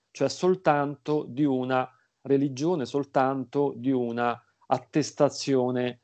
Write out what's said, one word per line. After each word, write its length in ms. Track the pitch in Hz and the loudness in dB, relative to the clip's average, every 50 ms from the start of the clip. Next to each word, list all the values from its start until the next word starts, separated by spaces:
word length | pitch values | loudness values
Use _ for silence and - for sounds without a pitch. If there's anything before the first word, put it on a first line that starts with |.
| _ _ | _ _
cioè 180 | - - 139 131 | -6 -4 -2 -2
soltanto 960 | - - 185 185 185 185 - 160 147 147 143 143 143 - - 147 151 151 - | -2 0 0 0 2 2 2 2 2 2 0 -2 -6 -8 -4 -2 -2 -2 -2
di 180 | - 120 135 151 | -4 -2 0 0
una 460 | 139 131 127 127 127 131 127 127 - _ _ _ _ _ _ - 131 | 0 0 0 0 0 0 0 -2 -4 _ _ _ _ _ _ -2 0
religione, 560 | 139 139 143 143 127 127 151 175 185 151 120 | 2 2 2 0 -2 -2 -2 0 0 -2 -2
soltanto 840 | - - 143 135 - - 143 131 131 135 135 131 123 - 143 143 135 127 | -2 -4 -4 -4 0 0 2 2 2 0 -2 -6 -4 -2 0 0 0 -2
di 140 | 117 120 135 | -2 -2 0
una 500 | 131 123 120 117 117 120 120 120 113 113 _ _ _ _ _ | 0 0 0 -2 -2 -2 -2 -2 -2 -4 _ _ _ _ _
attestazione 1300 | - 131 127 - _ - 156 135 - - - 147 135 - - - 139 135 127 123 127 127 123 123 120 120 - | -2 -2 -2 -2 _ -2 -2 -2 -2 0 2 2 2 2 -2 -2 0 2 2 2 2 0 -2 -2 -4 -6 -8